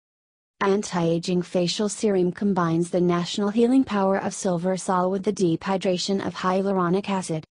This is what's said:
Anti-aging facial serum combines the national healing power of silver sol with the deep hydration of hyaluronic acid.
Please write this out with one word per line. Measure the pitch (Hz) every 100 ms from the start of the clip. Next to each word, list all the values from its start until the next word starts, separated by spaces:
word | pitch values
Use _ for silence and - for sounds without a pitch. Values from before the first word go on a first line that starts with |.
| _ _ _ _ _ _
Anti-aging | 202 196 208 185 165 170 170 180
facial | 175 185 175 - 208
serum | - 220 190 180
combines | 175 202 185 165 165 175
the | 180
national | 175 175 175 - 202
healing | 208 233 262 262
power | 208 190 196
of | 196
silver | - 202 175 185 185
sol | - 185 185
with | 196
the | 190
deep | 214 180 165
hydration | - 190 196 180 - 196 190
of |
hyaluronic | 175 185 185 196 190 175 185 202
acid. | 196 180 160 -